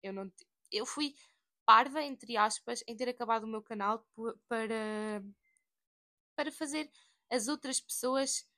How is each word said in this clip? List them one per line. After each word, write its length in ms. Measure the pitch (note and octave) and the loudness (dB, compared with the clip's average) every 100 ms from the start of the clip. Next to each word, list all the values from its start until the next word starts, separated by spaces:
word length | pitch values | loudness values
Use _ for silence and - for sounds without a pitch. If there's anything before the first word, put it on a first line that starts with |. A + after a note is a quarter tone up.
eu 100 | G3 | -6
não 160 | G3 G3 | -6 -8
te-, 180 | - - _ _ | -12 -20 _ _
eu 140 | G#3 A#3+ | -4 -4
fui 300 | - D4 C#4+ - _ _ _ - | -2 -4 -4 -20 _ _ _ 8
parva, 380 | A3+ C4+ C#4 | 8 8 0
entre 320 | D4 C4 G#3+ A#3 | -4 -6 -4 2
aspas, 480 | G#3+ - - A#3 - | 2 0 -6 -8 -8
em 80 | A3+ | -6
ter 120 | B3 | -4
acabado 340 | B3 A3+ A3+ | -4 0 0
o 40 | A3 | 0
meu 140 | A3 | -8
canal 440 | G#3+ A3 G3+ A3+ _ | -8 -4 -2 -2 _
po-, 240 | - A3+ A3 _ | -8 -8 -8 _
para, 760 | A#3 A3 A3+ G#3+ G#3+ G#3+ G#3 G3 G3+ _ _ _ _ _ _ _ _ _ - | -4 -2 -2 -2 -4 -4 -6 -8 -18 _ _ _ _ _ _ _ _ _ -6
para 160 | D4+ | -6
fazer 380 | - D#4 D4+ D4+ - _ _ _ | -4 -4 -4 -4 -10 _ _ _
as 180 | B3 A3 | -2 0
outras 320 | D4 C4+ C4 | -2 -2 -4
pessoas 680 | - - B3+ C4 C4+ - - | -4 -4 0 2 2 -2 -6